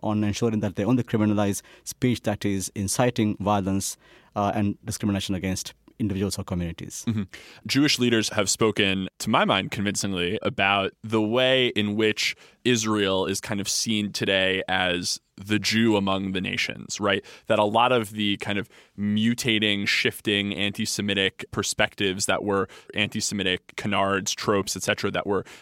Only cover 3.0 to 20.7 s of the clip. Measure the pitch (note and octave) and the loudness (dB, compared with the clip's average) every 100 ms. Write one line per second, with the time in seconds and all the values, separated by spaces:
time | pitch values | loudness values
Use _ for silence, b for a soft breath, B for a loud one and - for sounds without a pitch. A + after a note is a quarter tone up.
3 | B2 - G#2+ F#2+ G2+ G2+ F#2+ G2 - - | 0 2 0 0 0 2 2 -2 -4 -10
4 | b b b G#2 G2+ A2 G#2 - A2 - | b b b -4 -2 0 -2 -4 -8 -4
5 | G#2 G2 G2 F#2 F#2+ F2+ - - - - | -2 -2 -2 -4 -2 -4 -8 -16 -16 -6
6 | G#2+ F#2+ G2 - - F2 E2+ - - - | -4 -2 -2 -4 -4 -4 -4 -8 -12 -8
7 | A#2 G#2+ F#2+ B B B - C3+ D3 - | -4 -4 -4 B B B -2 2 2 4
8 | B2 A2+ - G#2+ F#2+ - A2+ G#2 G2 F#2+ | 4 4 2 0 0 2 2 4 2 2
9 | F#2 - A2 C3+ G3+ G2 G2 - G2+ G2 | -4 -6 0 2 4 2 0 -2 -2 -2
10 | G2+ F2+ F2 G#2+ G2+ - F#2+ G2+ G2 - | -2 -2 -2 -2 -2 2 2 2 0 -4
11 | A2 A2 G#2+ A#2+ C3 C3 A#2+ G#2+ G#2 G#2+ | -2 2 2 4 4 4 2 2 0 2
12 | A2 - - - B B B2 A#2 A2 G#2+ | 2 2 -2 -4 B B 2 2 2 2
13 | F#2+ F#2+ F#2+ G2 - G2+ G2 - A#2 G#2+ | 2 2 0 -2 -4 -6 -4 -2 0 0
14 | G2+ - F#2+ F#2+ F#2+ F#2+ - F#2 F#2 F2+ | -2 -2 0 2 2 0 0 0 0 0
15 | F2+ - _ - G2+ G#2 F#2+ A2 A2+ G#2 | -2 -6 _ -12 -2 0 2 2 4 4
16 | G2 F#2+ G2 F#2+ F#2+ G2 - - - - | 2 -2 -2 -4 -4 -4 -4 -6 -10 -2
17 | G2+ G2 - B - G#2+ G#2+ A2+ B2 B2 | 0 0 -2 B 0 2 4 4 4 4
18 | G#2 G#2+ G#2 G2 - G2+ - b b - | 0 0 0 0 -2 -4 -4 b b -4
19 | G#2 G#2+ A2+ A#2 B2 G#2+ G#2+ G2+ G2+ - | 0 2 2 2 2 2 2 0 0 0
20 | A#2 - A2 G2+ G2+ E2+ G2+ | 0 -2 0 0 0 -2 -4